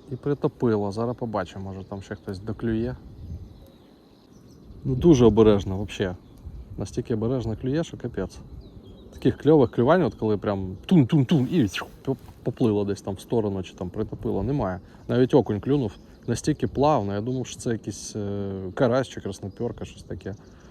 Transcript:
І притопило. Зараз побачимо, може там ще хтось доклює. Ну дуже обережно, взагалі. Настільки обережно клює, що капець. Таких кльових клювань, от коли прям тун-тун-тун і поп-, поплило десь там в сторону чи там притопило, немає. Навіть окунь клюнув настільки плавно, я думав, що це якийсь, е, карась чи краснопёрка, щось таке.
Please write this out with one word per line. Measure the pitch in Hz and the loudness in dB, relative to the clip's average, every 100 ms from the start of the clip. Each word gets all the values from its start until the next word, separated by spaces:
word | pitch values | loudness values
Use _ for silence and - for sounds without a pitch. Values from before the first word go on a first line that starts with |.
| - | -14
І | 127 | -8
притопило. | 143 143 151 - 123 107 101 | -4 -2 -2 0 0 2 0
Зараз | 101 117 120 | -4 -4 -4
побачимо, | 120 104 92 101 | -4 -4 -6 -8
може | 98 95 | -12 -12
там | 95 98 | -12 -12
ще | 95 | -10
хтось | - - 92 | -12 -10 -10
доклює. | 107 107 117 113 123 127 - - - - - - - - - - _ - _ - - - - - | -10 -6 -4 -2 -4 -6 -14 -16 -14 -14 -14 -20 -20 -20 -20 -20 _ -20 _ -20 -20 -20 -20 -10
Ну | 135 | -4
дуже | 127 165 139 120 | 4 8 10 10
обережно, | 107 107 101 95 95 | 8 8 6 2 -4
взагалі. | 104 - 95 90 - - - - - - | -6 -4 -4 -6 -14 -20 -16 -16 -14 -10
Настільки | 101 - - | -8 -8 -4
обережно | 113 110 131 113 107 | -4 -2 -2 -4 -4
клює, | 127 147 | -4 -4
що | 165 - | -4 -8
капець. | 120 - 90 - - - - - - - - | -10 -6 -8 -10 -18 -18 -18 -20 -20 -20 -20
Таких | - 139 - | -2 0 2
кльових | 139 156 117 | 6 6 6
клювань, | - 120 180 | 4 4 4
от | 170 | 4
коли | - 110 104 | 0 -2 0
прям | 104 98 95 92 - | -2 -4 -4 -10 4
тун-тун-тун | 180 123 160 127 160 127 | 4 6 4 4 2 2
і | 175 104 - - - | 2 0 -2 -10 -10
поп-, | - 135 - - | -6 -6 -8 -10
поплило | - - 120 104 | -8 0 2 2
десь | 101 98 | 0 -4
там | - | -6
в | 95 | -10
сторону | - 120 104 98 | -2 -2 0 -4
чи | 90 | -6
там | - 92 | -8 -8
притопило, | 104 110 - 117 98 | -6 -8 -6 -4 -2
немає. | 101 143 101 90 - - - | -2 -2 -2 -4 -10 -16 -2
Навіть | 120 127 | 2 4
окунь | 147 101 104 | 4 4 0
клюнув | - 143 110 - - - - | 0 0 -2 -6 -16 -12 -6
настільки | 123 - 147 117 | -4 -2 -2 -4
плавно, | - 143 147 101 | 0 2 2 0
я | 101 | -2
думав, | 117 131 123 | -4 -6 -6
що | - | -8
це | 127 | -4
якийсь, | 113 - 98 - 107 | -4 -6 -12 -10 -8
е, | 101 101 98 95 92 | -6 -6 -6 -6 -8
карась | 87 135 127 127 | 0 2 2 0
чи | - | -6
краснопёрка, | 101 95 101 - - - | -10 -10 -10 -8 -8 -8
щось | - - | -12 -14
таке. | - 87 - 104 - - - | -14 -12 -10 -12 -16 -20 -20